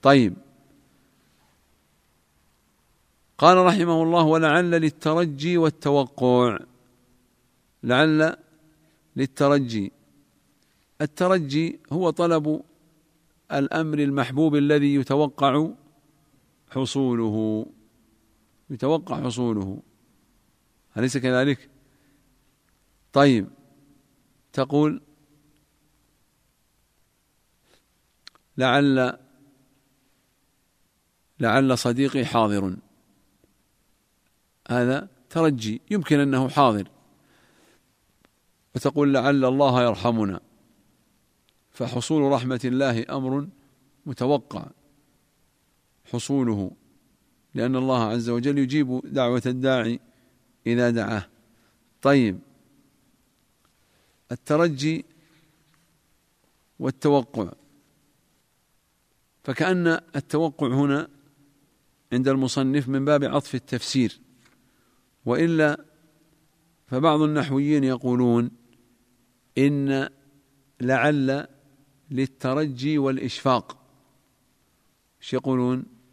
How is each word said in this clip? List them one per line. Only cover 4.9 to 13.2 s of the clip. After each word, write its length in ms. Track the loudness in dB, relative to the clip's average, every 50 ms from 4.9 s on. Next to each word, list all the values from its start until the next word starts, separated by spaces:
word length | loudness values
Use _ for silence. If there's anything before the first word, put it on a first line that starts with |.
| -2 -2 -4 -2 0 0 0 -2 -4 -6 -4 -2 0 2
والتوقع". 1000 | 2 2 0 -2 -2 0 2 2 0 0 -4 -2 2 2 4 4 4 2 0 -4 -10 _ _ _ _ _ _ _ _ _ _ _ _ _ _ _ _ _ _ _ _ _ _ _ -4
لعل 540 | 0 2 2 4 2 4 2 2 0 -2 -6 -16 _ _ _ _ _ _ _ _ _ _ _ _ _ _
للترجي، 760 | -6 -6 -6 _ 0 2 2 2 2 0 -2 -4 -4 -6 -6 _ _ _ _ _ _ _ _ _ _ _ _ _ _ _ _ _ _ _ _ _ _
الترجي 760 | -8 -8 _ -2 0 2 2 0 0 -2 -2 -2 -2 -2 -6 -10 _ _
هو 180 | -6 -2 -2 -2
طلب 540 | 0 0 0 2 2 0 0 -2 -4 -4 -6 _ _ _ _ _ _ _ _ _ _ _